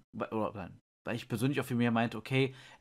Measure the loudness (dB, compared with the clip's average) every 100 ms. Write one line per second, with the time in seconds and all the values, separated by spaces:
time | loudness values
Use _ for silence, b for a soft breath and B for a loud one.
0 | -10 -8 -2 0 -2 -4 -10 -12 _ _
1 | -6 -6 -2 0 2 0 0 2 4 4
2 | 2 -2 -2 2 2 B B B